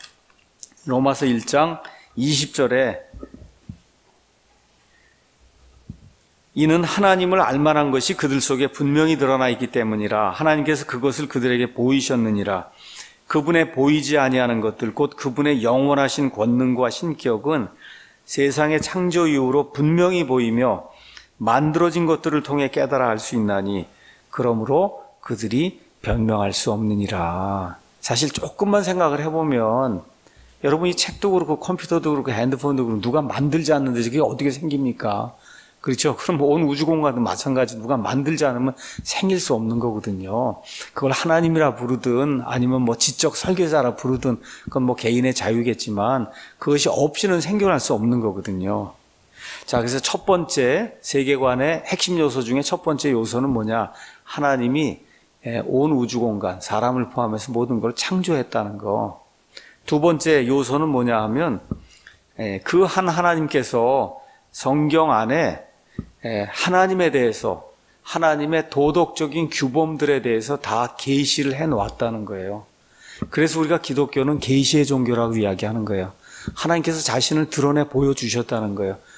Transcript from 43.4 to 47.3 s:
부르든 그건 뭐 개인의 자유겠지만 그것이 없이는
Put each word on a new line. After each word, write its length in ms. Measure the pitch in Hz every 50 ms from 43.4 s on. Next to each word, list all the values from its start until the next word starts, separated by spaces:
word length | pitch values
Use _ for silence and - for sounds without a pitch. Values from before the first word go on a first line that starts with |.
| - 180 185 180 175 156 156 147 127 120 110
부르든 440 | - - 127 131 123 - 131 117 - - - - - -
그건 180 | - - 135 127
뭐 120 | 123 120
개인의 380 | - - 113 120 123 127 131 123
자유겠지만 960 | - 92 101 113 117 117 123 110 113 - 113 104 98 101 120 135 131 110 - - - - - - -
그것이 300 | - 147 147 143 - -
없이는 520 | - - 143 160 - - - 196